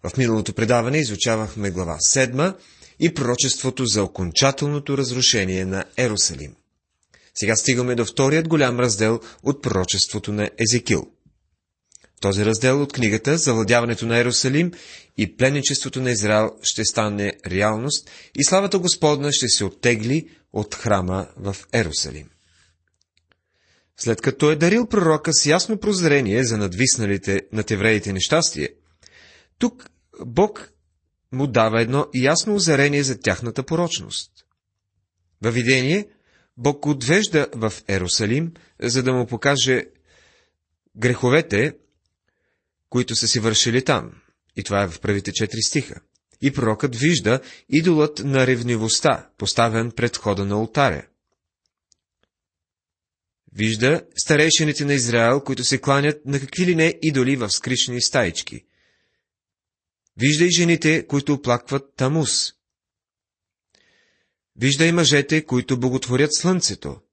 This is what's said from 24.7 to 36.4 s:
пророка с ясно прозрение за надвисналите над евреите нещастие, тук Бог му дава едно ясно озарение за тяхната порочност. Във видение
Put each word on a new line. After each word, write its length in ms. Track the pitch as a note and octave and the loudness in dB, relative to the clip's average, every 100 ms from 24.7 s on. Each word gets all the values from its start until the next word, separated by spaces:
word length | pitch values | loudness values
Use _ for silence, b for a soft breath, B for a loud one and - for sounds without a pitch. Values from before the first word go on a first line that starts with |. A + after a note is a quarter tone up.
| A3 A#3 | 2 2
пророка 480 | G#3+ E3 D#3 E3 | 2 2 2 2
с 120 | D#3 D3+ | 2 4
ясно 340 | F3 - G#3+ | 2 2 -2
прозрение 640 | G#3 F#3+ E3 C#3+ A2+ A2 | 0 2 4 4 2 0
за 140 | B2 A2 | 0 0
надвисналите 840 | G2+ F2+ B2+ - G#2 G2 - G2 - | -2 0 0 2 0 -2 -2 -4 -2
над 180 | G#2+ G#2 | -6 -2
евреите 420 | G#2 G#2+ G#2+ G2+ | 0 2 2 0
нещастие, 560 | F#2+ - D#3 D#3 D#2 C#2+ - b b b b b b b _ | -4 0 0 0 -4 -8 -8 b b b b b b b _
тук 320 | A#3+ - - _ _ - B2 | -4 -4 -20 _ _ -18 -4
Бог 460 | A#2+ G#3 - - _ _ _ _ _ _ | 0 0 0 -20 _ _ _ _ _ _
му 140 | B2+ C#3+ | -4 0
дава 360 | A#2 A2 A2+ | 2 4 2
едно 240 | A#2 C#3 - | 0 0 -2
ясно 400 | B2+ C3 E3 - | 0 2 2 0
озарение 480 | G3+ E3 C#3+ C#3+ C#3+ | 0 2 4 4 2
за 180 | C3+ A#2 | -2 -2
тяхната 420 | - F2+ A#2 A2 | -2 -2 -4 -6
порочност. 720 | B2+ E3 E3+ - - - - _ _ _ _ _ _ _ _ _ _ _ | -4 -2 -2 -4 -8 -12 -12 _ _ _ _ _ _ _ _ _ _ _
Във 120 | A2+ | -2
видение 540 | A#2 A#2+ C3 C3 F#3+ G#3 b b b | 0 2 2 2 -2 -2 b b b